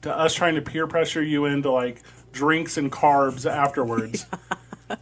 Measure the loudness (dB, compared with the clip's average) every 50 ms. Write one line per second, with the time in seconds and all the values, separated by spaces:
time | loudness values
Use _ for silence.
0 | -8 -6 -2 0 2 0 2 2 2 2 2 0 -4 -4 -4 -4 -4 0 0 0
1 | 0 0 0 -2 -2 0 2 0 2 2 0 0 0 2 2 2 0 -2 -6 -8
2 | -18 -20 -20 -20 -20 -18 -8 -2 2 2 2 2 0 -4 -4 -2 -2 -2 -2 2
3 | 4 6 6 6 4 2 0 -2 -4 -4 0 2 0 0 2 0 -2 0 -2 -4
4 | -4 -4 -6 -8 -8 -8 -12 -14 -8 -10 -10 -10 -10 -20 -20 -20 _ -12 -12 -12